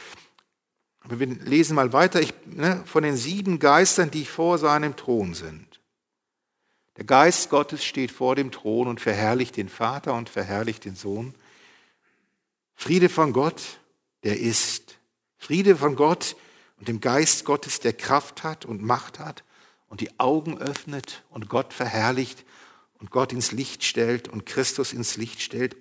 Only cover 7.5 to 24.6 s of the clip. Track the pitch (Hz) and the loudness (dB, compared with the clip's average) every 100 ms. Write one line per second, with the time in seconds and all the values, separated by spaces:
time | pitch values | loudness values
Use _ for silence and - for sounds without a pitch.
7.5 | 143 143 151 - - 127 - 127 135 135 | 0 0 -4 -6 -4 -4 -2 0 0 -2
8.5 | - - 113 123 113 - 104 107 127 123 | -4 -2 0 0 -2 -2 0 0 0 -2
9.5 | - 95 - 113 135 - 123 113 - 95 | -4 -8 -4 -4 -2 -4 -4 -4 -8 -4
10.5 | 101 113 110 104 92 101 101 123 135 _ | -4 -4 -6 -10 -12 -8 -8 -10 -14 _
11.5 | _ - _ _ _ _ _ _ _ _ | _ -20 _ _ _ _ _ _ _ _
12.5 | _ _ _ - 180 180 175 156 123 147 | _ _ _ 0 4 4 4 2 2 0
13.5 | - - - _ _ _ _ 107 104 117 | -2 -12 -16 _ _ _ _ -4 -2 0
14.5 | 110 - - - - _ _ _ _ - | 0 0 -4 -10 -20 _ _ _ _ -4
15.5 | 160 196 170 143 135 147 170 - - - | 2 4 4 4 2 2 2 -2 -8 -18
16.5 | _ _ _ 101 113 127 127 160 - - | _ _ _ -8 -4 2 4 4 2 2
17.5 | 143 143 - 120 113 - 139 - - 160 | -2 -2 -2 -2 -2 0 0 0 -8 -10
18.5 | 156 - 107 107 120 - - 151 - - | -10 -10 -8 -2 -2 -2 -14 -14 -14 -20
19.5 | _ _ _ _ 104 113 - 127 156 156 | _ _ _ _ -10 -10 -2 0 2 -2
20.5 | 156 143 139 - 143 - - - - 104 | -6 -6 -8 -8 -10 -12 -16 -16 -14 -4
21.5 | 120 135 - 123 110 113 127 131 - - | -2 -2 -4 -4 0 0 0 -2 -8 -20
22.5 | - - _ _ _ 107 131 127 123 117 | -20 -20 _ _ _ -4 -2 -2 -2 -4
23.5 | 110 135 - - - 117 120 - 110 - | -4 -8 -6 -4 0 0 -2 -6 -12 0
24.5 | - | 2